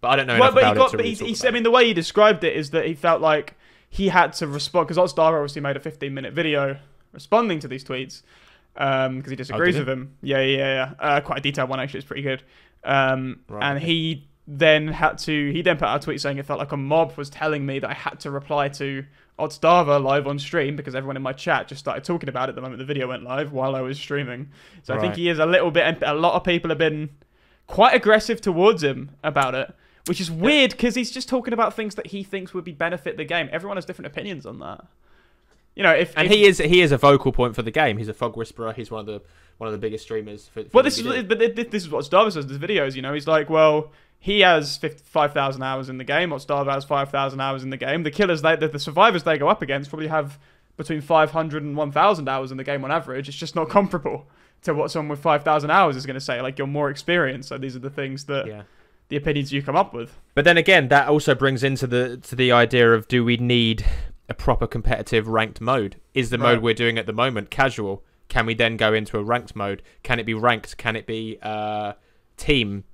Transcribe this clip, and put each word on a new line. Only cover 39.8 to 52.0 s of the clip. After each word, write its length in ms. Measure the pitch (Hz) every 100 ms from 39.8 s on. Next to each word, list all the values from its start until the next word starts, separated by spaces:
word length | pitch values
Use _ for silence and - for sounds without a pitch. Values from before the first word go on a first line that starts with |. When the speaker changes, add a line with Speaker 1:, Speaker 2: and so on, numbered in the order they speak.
| 110 110
Speaker 1:
streamers 440 | - 110 107 104 -
for, 160 | -
for 40 | 107
Speaker 2:
Well, 80 | 240
Speaker 1:
the 60 | 277
Speaker 2:
this 100 | -
is, 80 | 233
Speaker 1:
video. 160 | 254
Speaker 2:
but 160 | 202 220
th-, 160 | 226 226
th-, 140 | 233
this 120 | 208
is 40 | 170
what 140 | 143
Otzdava 260 | 139 180 220
says 120 | 165
in 60 | 139
his 80 | 139
videos. 360 | 170 202 139
You 60 | 131
know, 140 | 131
he's 120 | 147 139
like, 220 | 156 147
"Well, 420 | 160 156 151 151 _ _ _
he 220 | - 208
has 360 | 185 165 143 -
fifty-five 560 | 156 147 _ 160 147
thousand 300 | 143 139 135
hours 260 | 131 135 135
in 80 | 131
the 80 |
game. 240 | 127 147 180
Otzdava 420 | 143 139 143 139
has 100 | 139
five 240 | 139 143 139
thousand 320 | 143 139 135
hours 220 | 135 135
in 80 | 131
the 80 | 135
game. 240 | 127 156
The 80 | 156
killers, 320 | 139 202 165
they, 120 | 156
the, 140 | 160 151
the 100 | 147
survivors 440 | 151 147 214 185
they 160 | 170 151
go 100 | 143
up 140 | 208
against 260 | 165 160 143
probably 200 | 160 156
have 300 | 156 143 - _ _ _ _
between 240 | 139 156
five 300 | 143 160 151
hundred 320 | 160 160 151
and 120 | 147
one 160 | 143 151
thousand 380 | 147